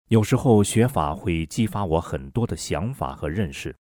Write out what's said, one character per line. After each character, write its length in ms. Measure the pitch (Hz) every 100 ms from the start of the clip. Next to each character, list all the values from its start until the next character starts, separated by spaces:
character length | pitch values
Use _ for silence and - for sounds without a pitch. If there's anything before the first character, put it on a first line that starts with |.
| -
有 120 | 113
时 140 | 104 127
候 260 | 135 107
学 240 | 101 110 123
法 300 | 92 73 76
会 300 | - 82 80
激 200 | - 107
发 200 | 101 95
我 140 | 80
很 300 | - 73 67
多 140 | 113 113
的 100 | 82
想 380 | - 76 107
法 200 | 135 65
和 160 | 67 76
认 220 | 87 92
识， 240 | - - -